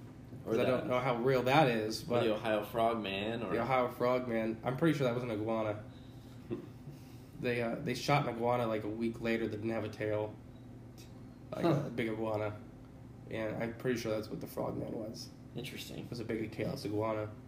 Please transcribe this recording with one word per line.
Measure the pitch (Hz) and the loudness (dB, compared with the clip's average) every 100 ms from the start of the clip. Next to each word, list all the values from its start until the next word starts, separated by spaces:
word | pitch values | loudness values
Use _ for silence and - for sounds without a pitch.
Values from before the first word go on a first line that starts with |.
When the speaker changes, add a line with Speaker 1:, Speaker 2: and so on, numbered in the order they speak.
| - - - - - | -14 -14 -14 -8 2
Speaker 1:
Or | |
Speaker 2:
'cause | 117 | 4
I | 120 | 4
Speaker 1:
the, | |
Speaker 2:
don't | 123 - | 4 2
know | 123 | 2
how | 127 117 | 4 4
real | 131 127 | 4 6
that | 123 120 123 | 8 8 8
is, | 113 110 110 | 6 2 -2
Speaker 1:
or | - | 2
Speaker 2:
but | 120 113 | 4 4
Speaker 1:
the | 104 | 2
Ohio | 113 107 | 2 2
frogman, | 104 117 113 113 98 98 107 117 | 2 4 4 4 0 -2 0 -2
or | 98 | 0
Speaker 2:
the | 110 | 0
Ohio | 120 127 120 | 4 4 2
frogman. | - 123 127 123 113 113 110 | 2 2 2 2 0 0 0
I'm | 120 139 | -2 4
pretty | 165 143 | 4 4
sure | 127 | 2
that | 120 | 2
was | |
an | 123 | 0
iguana. | 107 107 113 107 104 - - - - - - - - - - - - - - - - | 0 0 2 0 -2 -8 -14 -16 -16 -16 -14 -8 -8 -8 -14 -14 -14 -16 -16 -16 -4
They, | 123 120 | 0 0
uh, | 117 113 | 0 0
they | 123 | -2
shot | 117 - 143 123 | 0 4 4 4
an | 113 | 0
iguana, | 120 123 113 | 2 4 2
like, | 110 | 0
a | 104 | -2
week | 110 113 113 | 0 -2 0
later | 113 113 113 | 0 2 0
that | 104 | -2
didn't | 113 | -2
have | 113 | -2
a | 107 | -2
tail. | - 107 107 107 - - - - - - - - - - - - - | -2 0 0 -2 -6 -14 -16 -16 -16 -16 -16 -16 -16 -16 -16 -10 2
Like, | 170 | 4
Speaker 1:
Huh. | 143 - | 4 2
Speaker 2:
a | |
big | 120 110 | -2 -2
iguana. | 107 110 107 104 104 - - - - - - - | 0 0 0 0 -4 -12 -16 -18 -16 -16 -16 -8
And | 113 107 104 | -4 -2 -2
I'm | 117 | -4
pretty | - 127 120 | -2 0 0
sure | 110 | 0
that's | 107 110 | -2 -2
what | 113 | -6
the | 117 | -6
frogman | - 123 - 113 | -4 -4 -4 -4
was. | 120 107 113 - - - 117 | -4 -6 -8 -12 -14 -12 -8
Speaker 1:
Interesting. | - 113 - - | -8 -8 -10 -8
Speaker 2:
It | - | -6
was | 120 | -6
a | |
big | 110 113 107 | -2 -2 -2
tailless | - 107 - 104 | -2 -2 -2 -2
iguana. | 104 110 107 107 - | 0 0 0 -4 -8